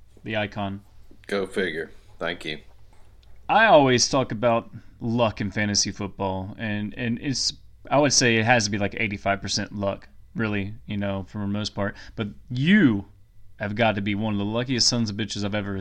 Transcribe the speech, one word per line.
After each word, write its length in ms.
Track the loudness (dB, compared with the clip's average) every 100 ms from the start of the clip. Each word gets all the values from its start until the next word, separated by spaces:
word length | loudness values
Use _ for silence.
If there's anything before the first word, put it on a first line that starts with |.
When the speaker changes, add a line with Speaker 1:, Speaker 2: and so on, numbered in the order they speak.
| -20 -16
Speaker 1:
the 140 | -6 -4
icon. 440 | -4 -4 -6 -6 -12 -20 -20 -20 -6
Speaker 2:
Go 220 | -4 -2
figure. 420 | -2 -2 -4 -8 -12 -20 -8
Thank 260 | -6 -6 -8
you. 140 | -10 -12 -20 -20 -20 -20 -20 -20 -14 0
Speaker 1:
I 160 | 4 8
always 420 | 8 8 6 4
talk 240 | 0 0
about 380 | 0 2 2 -2 -12 -20 -8
luck 400 | -2 2 2 0
in 80 | -4
fantasy 400 | -2 0 0 -2
football, 680 | -4 -8 -4 -4 -4 -6 -8
and, 340 | -6 -4 -6 -4
and 220 | -4 -2
it's, 300 | -2 -2 -4 -6 -14 -20 0
I 80 | 2
would 160 | 4
say 220 | 4 4 4
it 100 | 4
has 200 | 4 2
to 40 |
be, 80 | -2
like, 160 | -2 -2
eighty-five 420 | -4 -2 0 0
percent 320 | -2 -4 -4
luck, 360 | -4 -4 -4 -10 -20 -12 -4
really, 400 | -2 -2 -4 -8 -8
you 120 | -4
know, 280 | -2 -4 -6
for 120 | -6
the 80 | -4
most 260 | -4 -4
part. 220 | -4 -4 -6 -12 -8
But 120 | -6 -8 -8
you 540 | -2 4 6 6 4 -2 -14 -20 -20 -20 -10
have 160 | -6
got 220 | 0 2 2
to 60 |
be 120 | -2
one 200 | -2 0
of 40 | -2
the 80 | -2
luckiest 420 | -2 -2 0 2
sons 220 | 2 0
of 60 | -2
bitches 280 | -6 -4
I've 120 | -4 -2
ever 240 | -4 -6